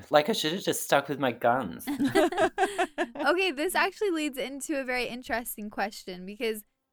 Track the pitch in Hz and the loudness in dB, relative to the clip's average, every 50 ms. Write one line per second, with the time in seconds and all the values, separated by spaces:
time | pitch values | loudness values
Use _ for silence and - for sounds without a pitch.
0 | - - 143 147 147 - 220 - - 156 165 196 - 175 147 - - - 165 143 | 0 4 4 4 6 4 2 0 0 0 0 0 0 0 0 0 2 4 4 4
1 | 139 - 143 127 143 127 120 - - 120 117 135 - - - - - - 294 262 | 4 2 -2 0 0 0 0 2 4 4 4 4 2 -2 -6 -8 -8 -6 -2 0
2 | 285 262 - - 320 320 349 359 359 381 - - 392 415 403 381 339 320 - - | 0 2 4 4 4 4 4 2 0 0 2 2 0 0 2 0 -2 -2 -2 -4
3 | 247 233 - 285 302 269 330 359 381 370 269 262 311 370 - 320 311 381 359 - | -4 -4 -4 -2 0 2 2 2 2 0 0 0 -2 0 2 2 2 0 0 0
4 | 440 403 330 320 302 302 254 269 277 254 277 277 - - 311 277 262 247 254 247 | -2 0 0 0 -2 -2 -4 -4 -6 -6 -6 -8 -6 -4 -4 -2 -2 -2 -2 -2
5 | 240 - 233 247 - - 233 226 247 - - - 208 214 - - 202 214 208 - | -2 -2 -4 -8 -6 -4 -4 -4 -4 -6 -8 -10 -10 -8 -4 -4 -4 -4 -4 -8
6 | - - 180 180 180 190 208 - 269 226 220 214 - _ _ _ _ _ | -12 -12 -12 -10 -10 -12 -8 -4 -4 -4 -4 -4 -8 _ _ _ _ _